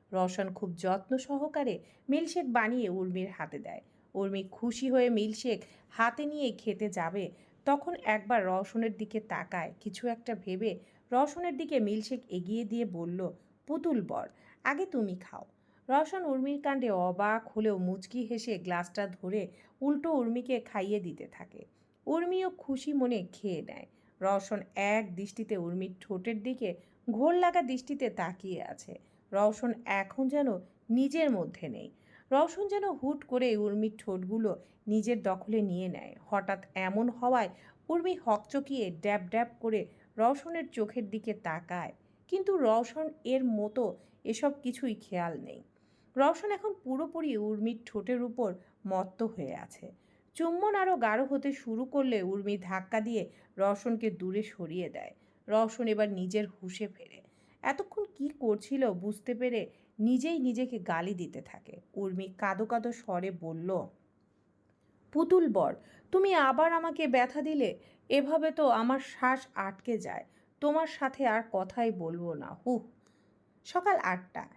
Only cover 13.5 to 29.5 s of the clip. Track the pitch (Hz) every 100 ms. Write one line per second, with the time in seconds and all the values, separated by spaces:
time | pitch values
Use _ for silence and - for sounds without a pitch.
13.5 | _ - 311 339 254 175 - - - -
14.5 | - - 285 381 277 208 180 - - -
15.5 | _ _ _ - 269 311 381 339 262 269
16.5 | 285 285 277 240 190 180 175 208 220 226
17.5 | 220 220 196 180 190 190 247 220 233 226
18.5 | 196 180 175 175 - 202 180 185 208 180
19.5 | - - _ 269 294 330 302 233 233 247
20.5 | 247 226 220 190 208 175 - - - -
21.5 | - - _ _ _ - 320 349 370 370
22.5 | 370 - 269 302 285 247 233 180 - 202
23.5 | 165 - - - _ _ _ 190 196 196
24.5 | 208 180 - 202 214 208 175 202 - 220
25.5 | 202 170 175 190 185 - 190 185 220 214
26.5 | 254 202 175 - _ - 220 294 359 359
27.5 | 349 262 254 254 285 247 185 175 185 196
28.5 | 175 - - - - - _ _ 196 208